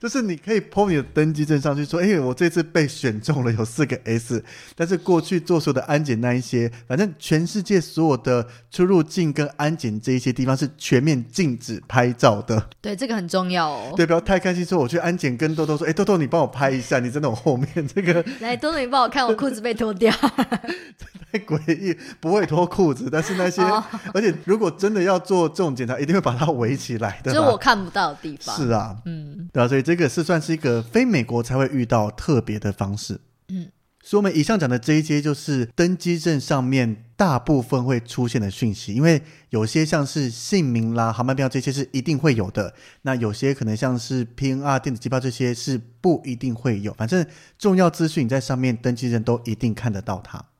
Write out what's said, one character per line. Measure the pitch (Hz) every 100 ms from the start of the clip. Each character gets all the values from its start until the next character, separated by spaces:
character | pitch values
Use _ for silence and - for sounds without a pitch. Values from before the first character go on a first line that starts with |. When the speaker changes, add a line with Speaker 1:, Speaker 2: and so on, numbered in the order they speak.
Speaker 1:
就 | 233
是 | 269
你 | 220 160
可 | -
以 | 220
po | - - 202
你 |
的 | 156
登 | 127 - 156
机 | 151
证 | 147 151
上 | 143
去 | 143
说 | 147 165
，“哎， | 185 190
我 | 127
这 | 123 175
次 | 170
被 | 156 175 147
选 | - 131 107
中 | 113 135
了， | 120
有 | 110
四 | 110 -
个 | 143 127
S。” | - 113 113 117 - - - -
但 | 165
是 | 180
过 | 165 170
去 | 156 180
做 | 156 170
所 | 151
有 |
的 | 127
安 | - 143
检 | 151 113
那 | 123
一 | 123
些， | 120 123 117 117 -
反 | 127
正 | 208 151
全 | - 160
世 | 170 214
界 | 180 196
所 | 156 - 160
有 | 127
的 | 123 123 113 - _
出 | -
入 | 180 190
境 | 156 - 165
跟 | 143 147 -
安 | 147 160
检 | 117 107
这 | 123
一 | 127
些 | 127
地 | 120 127
方 | 131
是 | 143 -
全 | - 127
面 | 147 139 117
禁 | - 165 113
止 | - 107 -
拍 | 131 123
照 | 120 139 104
的。 | - 110 - -
Speaker 2:
对， | 208
这 | 196 226
个 | 226
很 | 175
重 | 185 180
要 | 180 160
哦。 | 135 113 170
Speaker 1:
对， | 165
不 |
要 | 170
太 | - 190
开 | 185
心 | 180
说， | 175 180
我 | 123
去 | 170
安 | 165 175
检 | 143 120
跟 | 156 160
豆 | 151
豆 | 147
说 | 156
，“哎， |
豆 | 160
豆， | 202 190
你 | 135
帮 | 165
我 | 139
拍 | 123 139
一 | 131
下， | 117 135
你 | 123
在 | 135
我 | 147
后 | 110 - 127
面。” | 147 - 143
这 | -
个， | 180 170 170 262
Speaker 2:
“来， | 226 247
豆 | 302
豆， | 320
你 | 247
帮 | 269
我 | 233
看 | 277 247
我 |
裤 | 220 269
子 | 220
被 | 226
脱 | 226 226
掉。” | 190 220 -
Speaker 1:
<laughs> | 269 - 254 226 - 359 330 -
这 | - - -
太 | 214
诡 | 196 156 156 156
异， | 196 160 - -
不 | 160
会 | 208 175
脱 | 156
裤 | 175 - 175
子， | 127 247
但 | 156
是 | 156
那 | 185 180
些， | 175
Speaker 2:
哦。 | 185 180 208 214 -
Speaker 1:
而 | 190
且 | 214 156
如 | - 214
果 | 196
真 | 156 196
的 | 214
要 | 180 185
做 | - 190 160
这 | 156
种 | 175
检 | 127 120
查， | 127
一 | 143
定 |
会 | 190
把 | 151
它 | 117 156
围 | 139 113 135
起 | - 117
来 | 107 -
的 | -
啦。 | 302
Speaker 2:
就 |
是 | 302
我 | 208
看 | 262 220
不 | 180
到 | 202 175
的 | 143
地 | 156 143
方。 | - 120
Speaker 1:
是 | 127
啊。 | 113 101 110
Speaker 2:
嗯。 | 165 160 151 151 175
Speaker 1:
对 | 127
啊， | 120
所 | 135
以 |
这 | 139
个 | 175 156
是 | -
算 | 160 170
是 | 151
一 | 160
个 | 143 117
非 | 113 220
美 | 254 175
国 | 113 120
才 | 117 127
会 | 135
遇 | 139
到 | 117 117 107
特 | - - 135
别 | 110 104
的 | 104
方 | 98 98 101
式。 | - 98 _ _ _
Speaker 2:
嗯。 | 190 175 _ _ _
Speaker 1:
所 | - 202
以 |
我 |
们 | 202
以 | 160
上 | 147 220
讲 | 143
的 | 123
这 | 117
一 | 156
些 | 156 147
就 | 147
是 | 143 - 135 117
登 | - 170 180
机 | 180 170
证 | 165 151
上 | - 143
面 | 127 135 117 107 -
大 | - 190 127
部 | - 147
分 | 120 135
会 | 123 123
出 | 117 - 120
现 | 127
的 | 101
讯 | - 117
息， | 98 -
因 | 104
为 | 160 156 - - _
有 | 113 110
些 | 160
像 | 156 160 139
是 | 160 131
姓 | 117 - 196
名 | 147 117 113
啦、 | 117 113
航 | 113 127
班 | 135
票 | 131
这 | 131
些 | 135
是 | 135 135
一 | 135
定 | 123 143
会 | 156
有 | 113 95
的， | - 92 - - _
那 | 135
有 | 127 113
些 | 101 135
可 | 135 110
能 | 110
像 | 135 123
是 | 113 131
P | 117 - 135
N | 135
R、 | 143 135
电 | 143
子 | 117
机 | 127
票 | 127
这 | 127
些 | 120 123
是 | 120 - 127 113 _
不 | 185 156
一 | -
定 | 120 131
会 | 113 135 104
有， | 104
反 | - 110
正 | 185 156 - - _
重 | 208 185
要 | 180
资 | - 160
讯 | 160
你 | 120
在 | 135
上 | 131 127
面 | 131
登 | 117 123 120
机 | 123
证 | 117
都 | 110 117
一 | 117
定 | 107 120
看 | 104 123
得 | 98
到 | 98 92
它。 | - - -